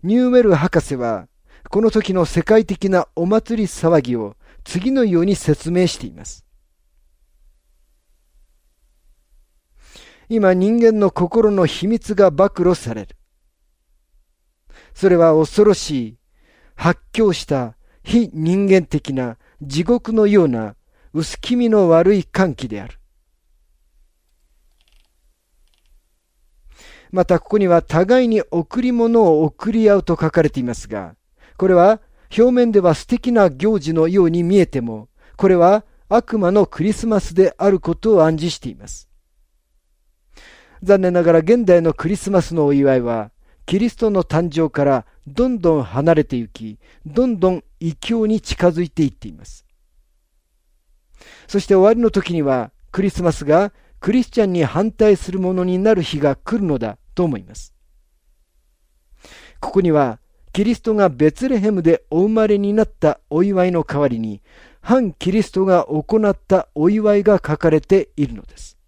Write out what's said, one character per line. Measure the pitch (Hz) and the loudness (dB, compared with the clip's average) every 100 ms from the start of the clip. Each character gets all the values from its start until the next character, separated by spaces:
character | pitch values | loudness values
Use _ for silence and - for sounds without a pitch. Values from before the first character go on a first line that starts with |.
ニ | 170 | 0
ュ | 233 254 | 0 4
ー | |
ウ | |
ェ | 247 | 4
ル | 226 | 4
博 | 160 170 170 | 2 2 -2
士 | - | -2
は | 131 120 107 85 _ _ _ - | -6 -4 -6 -10 _ _ _ -6
こ | 196 | -2
の | 220 | 0
時 | 220 202 | -2 -4
の | 185 | -2
世 | 160 - | -2 -2
界 | - 220 | 2 2
的 | - 190 196 | 2 -4 0
な | 185 - - | -2 -2 -6
お | 170 | -2
祭 | 220 220 226 | -2 -2 -6
り | 196 | -6
騒 | - 165 165 | -2 0 2
ぎ | 123 120 | 0 -6
を | 104 - _ - | -6 -14 _ -20
次 | - 175 208 | -10 -6 -2
の | 269 | 0
よ | 226 170 | 0 0
う | |
に | 180 | 0
説 | 190 - 147 165 | -2 -2 -2 -2
明 | 180 180 | 0 -2
し | - | -4
て | 107 | -14
い | |
ま | 80 | -16
す。 | - - _ _ _ _ _ _ _ _ _ _ _ _ _ _ _ _ _ _ _ _ _ _ _ _ _ _ _ _ _ _ _ _ _ _ - - - _ _ | -20 -20 _ _ _ _ _ _ _ _ _ _ _ _ _ _ _ _ _ _ _ _ _ _ _ _ _ _ _ _ _ _ _ _ _ _ -20 -20 -20 _ _
今 | 226 196 | 0 2
人 | 185 196 233 | 2 2 4
間 | 233 220 | 2 4
の | 196 | 0
心 | - 175 226 220 | 0 -2 2 2
の | 202 165 | 2 -2
秘 | - 185 | -2 -4
密 | 226 - | -4 -4
が | 202 190 | 2 2
暴 | 143 196 | 4 -2
露 | - 180 | 2 0
さ | 175 - | 0 -6
れ | 110 98 | -12 -14
る。 | - _ _ _ _ _ _ _ _ _ _ _ _ _ _ _ - _ | -20 _ _ _ _ _ _ _ _ _ _ _ _ _ _ _ -20 _
そ | - 190 | -2 2
れ | 180 | 4
は | 165 | 4
恐 | 156 156 - | 4 0 2
ろ | 208 | 2
し | 190 - 143 113 | 2 -2 -6 -8
い、 | 113 _ _ _ _ _ | -14 _ _ _ _ _
発 | - 165 175 _ | -4 -4 -4 _
狂 | - 220 | -2 -2
し | 170 - | -2 -4
た、 | 139 120 - _ _ | -6 -6 -12 _ _
非 | - 240 220 | -2 -2 -2
人 | 156 156 190 196 | -4 -2 -2 2
間 | 190 | 2
的 | 156 151 - | 2 -8 -6
な、 | 131 123 113 _ _ | -6 -6 -10 _ _
地 | 143 139 | -8 -6
獄 | 175 240 233 | -2 -2 0
の | 220 208 | 0 4
よ | 202 | 4
う | 160 | 2
な、 | 117 107 - _ _ _ | 0 -6 -12 _ _ _
薄 | 151 160 - | -8 -8 -10
気 | - 240 | -6 -2
味 | 240 | 0
の | 214 180 | 2 4
悪 | 165 175 | 4 4
い | 202 | 2
歓 | - - 190 | -2 -2 -2
喜 | 127 123 | -2 -10
で | 104 | -12
あ | 110 | -14
る。 | - _ _ _ _ _ _ _ _ _ _ _ _ _ _ _ _ _ _ _ _ _ _ _ _ _ _ _ _ _ _ _ _ _ _ _ _ - - - - _ | -20 _ _ _ _ _ _ _ _ _ _ _ _ _ _ _ _ _ _ _ _ _ _ _ _ _ _ _ _ _ _ _ _ _ _ _ _ -20 -20 -20 -20 _
ま | 185 | -4
た | 175 170 | 0 0
こ | - | 0
こ | 208 | 0
に | 190 | 2
は | 170 | 2
互 | - 156 185 254 247 | 2 -2 2 2 2
い | |
に | 220 - | -2 -2
贈 | 170 160 240 | -6 -6 -4
り | 247 | -2
物 | 240 233 233 | 0 0 2
を | 202 156 | 4 4
贈 | 156 - 208 | 0 -2 -4
り | 226 214 | 0 4
合 | 202 | 2
う | |
と | - 170 | 0 -2
書 | 160 | 0
か | 170 | 0
れ | 151 | 0
て | - | -2
い | |
ま | 123 | -8
す | 117 - | -8 -10
が、 | 104 90 - _ _ _ - | -12 -12 -18 _ _ _ -4
こ | 190 | 2
れ | |
は | 180 180 220 _ _ _ - | 4 4 2 _ _ _ 2
表 | 240 | 2
面 | 247 240 | 4 2
で | 208 | 4
は | 180 | 2
素 | 156 - | 0 -2
敵 | 240 247 | -4 0
な | 233 190 | 2 2
行 | 131 196 214 | 2 -2 -2
事 | 143 | -2
の | 160 160 | -2 0
よ | 190 | 2
う | 175 | 2
に | 170 | 0
見 | 170 196 | 2 2
え | 170 | 2
て | 135 | -2
も、 | 117 110 110 _ _ - | -8 -10 -16 _ _ -2
こ | 196 | 2
れ | 180 | 4
は | 170 208 - _ _ | 4 4 -2 _ _
悪 | 214 - 226 | -2 -2 -2
魔 | 180 | 0
の | 202 196 | 2 0
ク | - | -2
リ | 180 | -4
ス | 214 226 | -4 -2
マ | 214 | -4
ス | - | -2
で | 170 185 - | 0 0 2
あ | 196 | 0
る | 190 | 0
こ | - | -2
と | 165 220 208 | -4 0 4
を | |
暗 | 160 160 | 4 0
示 | 165 - | -4 -8
し | |
て | 131 | -14
い | |
ま | 78 101 | -16 -20
す。 | - _ _ _ _ _ _ _ _ _ _ _ _ _ - - - _ _ | -20 _ _ _ _ _ _ _ _ _ _ _ _ _ -20 -20 -20 _ _
残 | 190 196 | 2 2
念 | 185 | 4
な | 175 | 2
が | 170 | 4
ら | 165 | 2
現 | 160 240 | 4 2
代 | 202 175 | 4 4
の | 165 | 2
ク | 147 165 | -2 -6
リ | 202 | -6
ス | - | -2
マ | 190 | -2
ス | - | 0
の | 165 143 | -2 0
お | |
祝 | 143 139 131 | 2 2 2
い | |
は、 | 120 113 107 _ _ _ - | 0 -6 -8 _ _ _ -6
キ | 196 | -2
リ | 233 | -2
ス | - | -2
ト | 226 | -2
の | 196 | -2
誕 | 170 156 175 | -2 -2 -2
生 | 147 156 | -2 -4
か | - | 0
ら | 139 131 - _ - | 0 0 -4 _ -14
ど | 139 254 | -4 -2
ん | 240 | 0
ど | 170 156 | 0 0
ん | |
離 | 113 113 156 | -2 -2 0
れ | 156 | 2
て | 143 123 | 0 -6
ゆ | 113 | -10
き、 | - 110 107 _ _ | -12 -16 -16 _ _
ど | 156 143 254 | -8 -2 -2
ん | 214 | 0
ど | 185 | 0
ん | 180 _ _ | -2 _ _
異 | 165 151 | -8 -8
教 | - 233 214 | -6 -2 -2
に | 214 | -2
近 | - - 180 | -6 -2 -2
づ | 165 | 0
い | 175 | -8
て | - | -2
い | 143 | -4
っ | |
て | - 110 | -4 -20
い | |
ま | 78 | -20
す。 | - - _ _ _ _ _ _ _ _ _ _ _ _ _ _ _ _ - - _ | -20 -20 _ _ _ _ _ _ _ _ _ _ _ _ _ _ _ _ -20 -20 _
そ | 202 | -6
し | - | 0
て | |
終 | 190 | 4
わ | 196 | 4
り | 226 | 4
の | 233 | 0
時 | 202 185 | -2 -4
に | 170 | -4
は、 | 143 131 113 _ _ | -2 -2 -4 _ _
ク | - | -4
リ | 190 | -4
ス | - | -2
マ | 175 | -4
ス | 156 | -4
が | 143 156 202 _ _ - | 2 2 2 _ _ -8
ク | - | -2
リ | 247 | -2
ス | 240 | -2
チ | - | -2
ャ | |
ン | 202 | 0
に | 180 | 0
反 | 139 156 220 | -2 -2 -4
対 | - 214 196 | 0 2 2
す | - | 0
る | 185 | -6
も | 185 | -4
の | 185 | -2
に | 180 180 | -2 0
な | 202 | 0
る | 208 | 0
日 | 147 151 | -2 -2
が | 143 135 | -2 -2
来 | - 226 | -6 -4
る | 190 | -2
の | 135 | -4
だ | 110 104 _ | -6 -10 _
と | - | -4
思 | 175 117 | -4 -4
い | |
ま | 92 | -10
す。 | 107 - _ _ _ _ _ _ _ _ _ _ _ _ _ _ _ - - - - | -20 -20 _ _ _ _ _ _ _ _ _ _ _ _ _ _ _ -20 -20 -20 -16
こ | - | -4
こ | 190 | -2
に | 180 | 0
は、 | 151 135 110 _ _ _ | 0 0 -4 _ _ _
キ | - | -4
リ | 208 | -2
ス | 233 | -2
ト | - | -4
が | 214 190 | 0 0
ベ | 123 151 | 2 0
ツ | - 262 | 0 -4
レ | 247 | -2
ヘ | 208 | -2
ム | 196 | 0
で | 160 160 _ | 0 0 _
お | 160 | -2
生 | 202 | 0
ま | 220 214 | 0 0
れ | 208 | 0
に | 202 | 0
な | 208 | 0
っ | 214 | -2
た | - 156 - _ | 0 -2 -2 _
お | 151 | -2
祝 | 196 190 180 | 0 0 0
い | |
の | 175 | -2
代 | 151 143 | -4 -2
わ | 143 | -2
り | 117 | -2
に、 | 110 101 _ _ _ _ | -8 -10 _ _ _ _
反 | - 254 226 | -2 0 0
キ | - 175 | -6 -2
リ | 202 | -2
ス | 208 | -2
ト | 190 | -2
が | 190 180 - | 2 0 0
行 | 156 143 220 214 | -6 -2 0 0
っ | 190 | -2
た | _ 190 - | _ -2 -2
お | - 165 | -2 0
祝 | 214 214 208 | 0 0 2
い | |
が | 202 | 2
書 | 196 - 151 | 0 0 -2
か | 165 | 0
れ | 156 | 0
て | - 190 - - | 2 0 0 -6
い | 139 | -6
る | |
の | 110 | -6
で | - - | -18 -20
す。 | - _ | -20 _